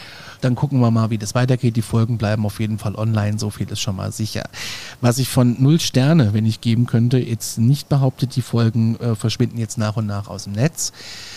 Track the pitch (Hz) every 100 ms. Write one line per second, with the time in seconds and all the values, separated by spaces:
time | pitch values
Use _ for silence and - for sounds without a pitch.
0 | - - - - 131 120 139 135 117 113
1 | 113 110 101 123 127 127 120 117 - 117
2 | 113 113 107 110 104 - 107 107 107 98
3 | 110 107 104 107 107 - 98 104 - 95
4 | 101 - 107 - - - - - - -
5 | 123 120 127 - 123 113 135 165 - 127
6 | 135 165 107 110 110 110 120 113 120 117
7 | 120 127 - 113 - - 117 143 - 143
8 | 131 - 127 131 - 113 113 117 113 113
9 | 123 110 113 - 117 117 110 - 107 107
10 | 110 101 101 95 98 101 147 - - -
11 | - - -